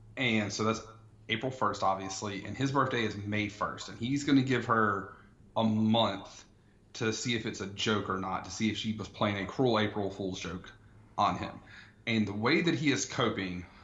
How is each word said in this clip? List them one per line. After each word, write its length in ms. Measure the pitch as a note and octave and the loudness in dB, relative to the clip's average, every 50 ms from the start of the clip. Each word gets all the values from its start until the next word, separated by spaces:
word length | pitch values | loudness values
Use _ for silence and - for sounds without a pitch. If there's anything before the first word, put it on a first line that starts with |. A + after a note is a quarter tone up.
| - - - | -20 -12 -4
and 380 | C3 C3 A#2+ A2 A2 G#2 G2+ - | 0 2 2 4 2 2 0 0
so 100 | - G#2+ | 0 2
that's 180 | A2 A2 A2 - - - - - - - - - | 2 0 0 -4 -12 -18 -20 -20 -20 -20 -16 -6
April 240 | - A2+ A2 - C3 | -4 -4 -2 -2 -4
first, 320 | - - A2 G2+ G2+ - G#2 | -2 0 0 0 0 2 2
obviously, 640 | F#2+ F#2+ F#2+ G2 F#2+ - - G#2+ G#2 G2 F#2+ F#2+ | 2 2 0 -2 -8 -8 -6 -6 -6 -6 -6 -8
and 100 | G#2 G2 | -8 -4
his 160 | - C3+ C3+ | -2 -2 2
birthday 320 | C3 C#3+ B2+ A2 B2+ A#2+ A2 | 2 2 2 2 2 0 0
is 140 | G#2 F#2+ | 0 -2
May 320 | G#2 G2+ G2+ G#2+ G#2 G#2 G2+ | -4 -4 -2 -2 0 -2 -2
first, 400 | - - F2+ D#2 C2 - - - | -2 -4 -6 -6 -6 -8 -12 -12
and 100 | G2 - | -8 -6
he's 240 | A2+ B2 C#3 C#3+ - | -2 -2 -2 0 2
gonna 180 | D#3 C#3 C3+ | 4 6 6
give 220 | B2 B2+ B2+ A#2+ A2 | 6 4 2 2 2
her 420 | A#2+ A#2 A2+ A2 G#2 G2 G2 F#2+ - - - - - - - - - - | 2 4 4 4 4 2 0 -4 -8 -14 -18 -20 -20 -20 -20 -20 -6 -2
a 60 | A2+ A2+ | 0 2
month 800 | A2 A2 A2 A2 A2 A2 A#2 A2 G2+ G2 G2 - - - - - - - _ _ - - - - - - | 2 4 4 4 6 6 6 4 4 0 -2 -8 -14 -18 -20 -20 -20 -20 _ _ -20 -20 -20 -20 -18 -6
to 180 | - A#2 A2 | -2 -2 0
see 240 | A2 - - B2+ A#2 | 0 0 -2 -2 -2
if 100 | A2 - | -2 -2
it's 140 | A2+ G#2 - | -4 -6 -6
a 60 | G#2 | -8
joke 440 | G2 G2 G#2+ - A2+ G#2+ G#2 G2 G#2 | -8 -6 -2 0 2 2 2 2 0
or 100 | F#2+ F#2+ | -2 -4
not, 260 | F#2+ F#2+ F#2 - - | -2 -4 -4 -6 -6
to 60 | F#2 | -8
see 180 | - - A2 G#2+ | -4 0 0 0
if 80 | G2+ | 0
she 160 | - - A2 G#2+ | 0 -2 -4 -4
was 160 | G#2+ G2 - | -4 -8 -10
playing 280 | - - A#2 G#2 G2+ | -2 0 0 0 0
a 80 | G2+ F#2+ | -2 -4
cruel 340 | F#2 - - C3+ B2 A2+ G#2+ | -4 0 2 2 4 4 4
April 320 | A2 G#2+ - G#2+ G2 F#2+ | 2 2 0 -2 -4 -4
Fool's 280 | F#2+ - G2 F#2 F#2 - | -4 -4 -4 -6 -4 -6
joke 320 | - F2+ F2+ F2+ F2 - - - - - - - - - - | -6 -8 -8 -10 -12 -14 -20 -20 -20 -20 -20 -20 -20 -8 -2
on 200 | - G2+ F#2+ F2+ - | 0 0 0 0 -2
him. 120 | - - - - - - - - - - - - - | -6 -8 -10 -12 -16 -20 -20 -20 -20 -20 -20 -8 -4
And 200 | A#2 A2+ A2 G#2 | 0 2 2 2
the 80 | G2 G2+ | 0 -2
way 280 | G#2+ A2 B2 D#3 F3 | 0 2 2 4 4
that 140 | E3 E3+ C#3+ | 4 2 0
he 160 | C3 D3+ C#3+ | 2 2 2
is 120 | B2+ - - | 2 0 -2
coping, 600 | - - - B2 A2 - G2 F#2+ F#2 F2+ F2+ F2 - - - | -4 0 0 2 2 0 -2 -4 -4 -6 -8 -10 -12 -16 -16